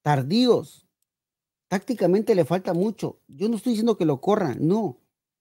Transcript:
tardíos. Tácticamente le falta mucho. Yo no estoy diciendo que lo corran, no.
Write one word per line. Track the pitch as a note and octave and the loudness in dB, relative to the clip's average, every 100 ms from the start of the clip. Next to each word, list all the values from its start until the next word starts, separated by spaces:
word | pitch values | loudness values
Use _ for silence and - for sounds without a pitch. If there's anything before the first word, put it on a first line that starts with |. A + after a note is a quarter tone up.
tardíos. | D3 C#3 C3 G#3+ B3 D#3+ - - _ _ _ _ _ _ _ _ _ | -2 0 0 2 4 2 0 -16 _ _ _ _ _ _ _ _ _
Tácticamente | G3 - A#3 E3+ F#3+ A3 G3 | -6 -4 -2 2 2 2 2
le | D3 | 2
falta | F3+ F#3+ F3 | -2 -2 -2
mucho. | G#3 - D3 - _ | -2 -4 -10 -10 _
Yo | C3+ G#3 | -8 -4
no | A3+ | -4
estoy | B3+ | -2
diciendo | G#3+ A#3 G#3+ | -2 0 0
que | D#3+ | 0
lo | C3+ | 0
corran, | - G#3 D#3 A#2 D3+ | 0 0 0 -2 0
no. | G#3+ A3 - _ _ _ _ | 0 -2 -8 _ _ _ _